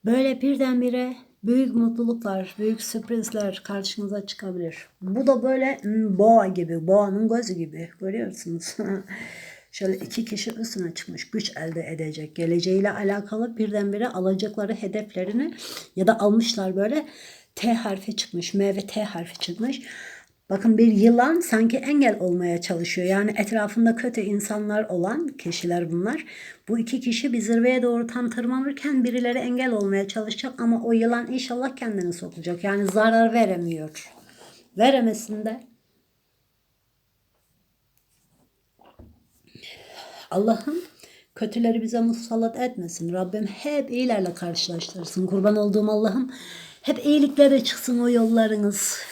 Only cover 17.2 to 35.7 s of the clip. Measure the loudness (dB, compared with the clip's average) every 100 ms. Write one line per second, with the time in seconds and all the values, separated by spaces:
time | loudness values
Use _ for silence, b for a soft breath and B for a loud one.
17.2 | B B B -4 0 0 -2 -6 -6 -8
18.2 | -6 -6 -4 0 0 0 -4 -6 -6 -6
19.2 | -10 -10 -8 -4 -4 -4 B B B B
20.2 | B _ _ 0 4 8 8 8 8 8
21.2 | 6 4 2 2 4 2 0 4 4 4
22.2 | 0 0 0 -2 -2 -4 -2 -2 2 2
23.2 | 2 0 -2 0 0 4 4 4 -2 -2
24.2 | -2 -2 -2 -4 -2 -2 -2 -2 0 -2
25.2 | -4 -6 -8 -4 -2 -2 0 -2 -2 -4
26.2 | -10 B B B -4 -2 -2 -2 -2 -2
27.2 | -2 -2 2 2 4 4 2 0 -2 -4
28.2 | -4 -2 -2 -2 -2 -4 -2 2 2 0
29.2 | 0 -2 -2 -2 0 0 0 0 -2 -4
30.2 | -6 -6 -8 -2 0 0 2 2 4 0
31.2 | -2 -6 -4 -4 -4 -4 -6 -4 -4 -6
32.2 | -10 -8 -6 -4 -2 0 0 4 4 6
33.2 | 4 4 2 2 -2 -4 -8 -12 -20 -20
34.2 | -20 b b b b 2 4 6 2 -2
35.2 | -6 -6 -6 -8 -14